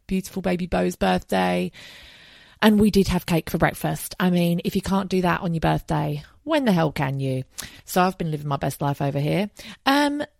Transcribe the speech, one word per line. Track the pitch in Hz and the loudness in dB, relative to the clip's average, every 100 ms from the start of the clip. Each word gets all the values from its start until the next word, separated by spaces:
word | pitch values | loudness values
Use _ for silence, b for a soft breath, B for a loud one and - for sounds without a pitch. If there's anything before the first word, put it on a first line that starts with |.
| - | -4
beautiful | 190 - 190 | -4 -4 -6
baby | 180 180 180 | -2 -2 -2
Beau's | 185 180 175 | 0 -2 0
birthday, | 190 185 - 190 180 180 180 B B B B B B B B B | 0 0 0 0 0 0 -4 B B B B B B B B B
and | 214 208 | 4 6
we | 214 | 6
did | 196 185 | 4 2
have | 180 - | 0 0
cake | 165 - | -2 0
for | 165 | 0
breakfast. | 151 - 156 156 - - | 0 0 -4 -4 -8 -2
I | 180 | 2
mean, | 175 170 170 | 2 2 0
if | 202 196 | -2 -2
you | |
can't | 180 196 185 | 0 -2 0
do | 185 | 0
that | 175 170 | 0 0
on | 180 | -2
your | 165 | 0
birthday, | 160 156 - 151 151 147 - _ | 0 0 -2 -2 -2 -6 -10 _
when | 294 311 | -2 0
the | 247 | 4
hell | 175 156 | 2 2
can | - 139 135 | 0 -4 -2
you? | 135 131 - B B B | -2 -4 -6 B B B
So | - 185 | -4 0
I've | 185 185 | 2 0
been | 170 | -6
living | 151 147 | -4 -4
my | 139 | -2
best | 143 - | -4 -2
life | 143 143 | -4 -2
over | 143 139 | -2 -2
here. | 151 160 208 B 220 B | 0 -2 -2 B -18 B
Um, | - 285 285 294 - | 0 2 2 -2 -8